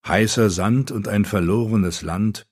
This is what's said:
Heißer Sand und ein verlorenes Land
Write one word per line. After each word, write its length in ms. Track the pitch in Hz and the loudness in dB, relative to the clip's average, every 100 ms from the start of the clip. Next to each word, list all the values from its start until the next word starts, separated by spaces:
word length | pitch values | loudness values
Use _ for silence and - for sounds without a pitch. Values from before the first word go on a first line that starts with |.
| - | 0
Heißer 420 | 92 110 - 110 | 0 2 2 2
Sand 420 | 90 98 127 131 | 2 0 0 0
und 160 | 110 104 | -6 -2
ein 180 | 104 98 | 0 0
verlorenes 760 | 98 85 107 113 110 90 82 | 0 2 0 2 0 0 -2
Land 460 | 82 90 107 101 - | -6 -2 -2 -4 -16